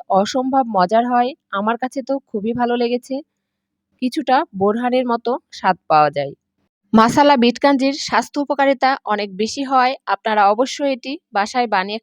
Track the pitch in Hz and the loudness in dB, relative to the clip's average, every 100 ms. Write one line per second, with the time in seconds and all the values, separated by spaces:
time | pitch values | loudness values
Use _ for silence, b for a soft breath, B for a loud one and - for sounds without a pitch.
0 | - 190 208 262 254 269 247 202 180 220 | 0 0 0 -2 -2 0 0 0 2 2
1 | 240 247 247 311 - 196 214 233 254 277 | 2 0 0 -4 -10 -4 -2 -4 -6 -8
2 | 240 269 _ 214 202 240 240 240 240 247 | -6 -6 _ -6 -4 -2 -2 -2 -2 -4
3 | - 262 320 _ _ _ _ _ _ - | -6 -10 -10 _ _ _ _ _ _ -6
4 | 254 320 277 262 339 196 196 220 247 247 | -6 -4 0 0 0 -2 0 0 0 -2
5 | 254 233 233 269 _ - 202 185 - 156 | 0 -2 -2 -6 _ -4 -2 -2 2 4
6 | 151 143 139 - _ _ _ _ _ 220 | 4 0 -8 -8 _ _ _ _ _ 4
7 | 226 302 285 277 240 240 277 285 269 277 | 4 4 4 6 4 2 2 2 0 -4
8 | - 311 247 - 285 285 277 269 262 262 | -2 -2 -2 -4 -4 0 0 2 0 0
9 | - 208 202 190 214 - 269 269 254 262 | -2 -4 -4 -6 -6 -4 -2 2 2 -2
10 | - 196 226 214 202 214 254 - 285 262 | -6 -4 -2 2 4 4 0 -2 -2 -4
11 | 262 302 _ 202 214 262 247 202 190 214 | -6 -12 _ -4 -2 -2 0 0 -2 -6